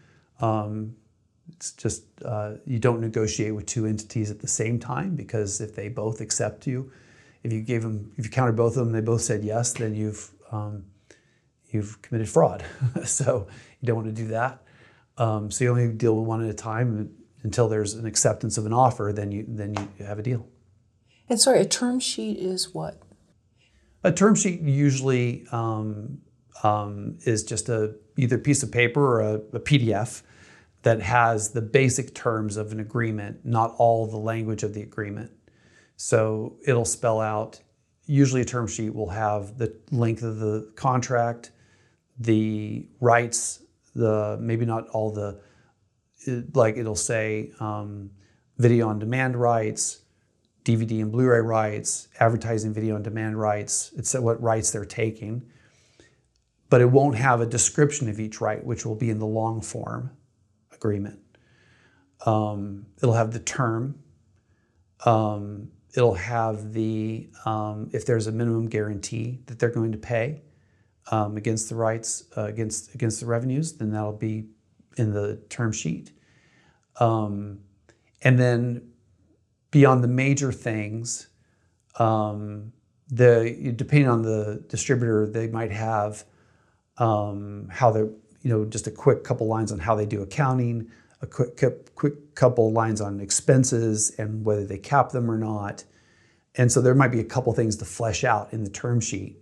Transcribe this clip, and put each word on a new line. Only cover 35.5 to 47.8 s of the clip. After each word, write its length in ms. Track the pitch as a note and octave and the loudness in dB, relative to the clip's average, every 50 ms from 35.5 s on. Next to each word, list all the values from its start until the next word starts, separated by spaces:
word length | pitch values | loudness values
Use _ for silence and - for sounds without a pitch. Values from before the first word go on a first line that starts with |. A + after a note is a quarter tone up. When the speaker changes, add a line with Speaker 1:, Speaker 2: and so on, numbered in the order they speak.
| _ _ _ _ _ _ _ _ _ | _ _ _ _ _ _ _ _ _
Speaker 1:
So 640 | - - - - A2+ A2 A2 A2 A2 A2 A#2+ - - - | -14 -2 2 2 4 4 2 0 -2 -6 -8 -10 -4 0
it'll 180 | - C3 A#2+ A#2 | 2 2 2 2
spell 360 | A2+ - - - A#2 A2 A2 | 0 -2 -2 0 0 0 0
out, 400 | A2 G#2+ G#2+ G#2+ A2 - - - _ _ _ _ _ _ _ _ _ | 0 -2 -2 -4 -4 -6 -10 -16 _ _ _ _ _ _ _ _ _
usually 340 | - D3 C#3 C#3+ C3 C3 C3 | 0 4 4 6 6 4 2
a 40 | A#2+ | 0
term 220 | - - B2 A#2 | 0 -2 -4 -4
sheet 260 | G#2 - - A2 G#2+ G#2+ | -4 -4 -6 -6 -6 -4
will 180 | A2 G#2+ F2 | -4 -6 -4
have 480 | F2+ A2 A2 G#2 G#2 G#2 G2+ G2+ G#2+ C3 | -4 -2 -2 0 0 -2 -4 -6 -6 -6
the 180 | A#2+ G#2+ - - - - D3+ | -6 -6 -6 -8 -8 -4 0
length 320 | B2 A#2 A2+ A2+ A2 A#2+ | 0 2 2 0 -2 -4
of 160 | A2+ A2 G#2+ | -6 -6 -4
the 320 | A2 G#2+ G#2+ A2 G#2+ - - | -2 -2 -2 -2 -4 -8 -8
contract, 800 | - - C#3 B2+ B2+ A#2+ - C3 A#2+ A#2 A#2 A#2 A#2+ - - - _ _ _ _ _ _ _ _ _ _ _ _ B2+ | -2 0 0 2 2 0 0 0 2 2 0 -2 -4 -10 -20 -20 _ _ _ _ _ _ _ _ _ _ _ _ -4
the 680 | A#2 A2+ A2 A2 A2 A2 G#2+ G#2+ G#2+ G#2 A2 A#2 - - _ _ | 0 2 2 4 2 2 -2 -4 -6 -6 -8 -8 -10 -12 _ _
rights, 640 | B2 A#2+ A#2 A#2+ A#2+ A#2 A2+ - - - - - - _ _ _ _ _ - | 4 4 6 6 4 2 -2 -4 -6 -6 -8 -12 -16 _ _ _ _ _ -2
the, 420 | B2 A#2+ A2 G#2+ G#2+ G#2+ G#2 G#2+ G#2+ | 0 2 2 2 2 0 -2 -4 -4
maybe 260 | A#2 A2+ A#2 A#2 A#2 | -4 -2 -2 0 0
not 220 | A#2 A2+ A2+ A2+ - | 0 -2 -2 -4 -4
all 240 | - A2 A2 A2 G#2+ | -4 -4 -2 -2 -4
the, 280 | G#2 G#2 G2+ G2+ - - _ _ _ _ _ _ _ _ _ _ _ _ _ _ _ - | -4 -6 -6 -8 -12 -16 _ _ _ _ _ _ _ _ _ _ _ _ _ _ _ -8
it, 300 | - B2+ A#2+ A#2+ - - | -6 -6 -6 -6 -2 2
like, 200 | C#3 A#2 A2 G#2+ | 4 4 4 2
it'll 200 | A#2 A#2 A2 G#2+ | 0 -4 -4 -4
say, 560 | G2+ - - B2 A2 A2 G#2+ G#2+ G#2+ G#2+ - - - | -4 -2 -2 -2 -2 -2 -2 -2 -4 -6 -8 -10 -8
um, 500 | A2+ G#2+ G#2+ G#2 | -6 -6 -6 -6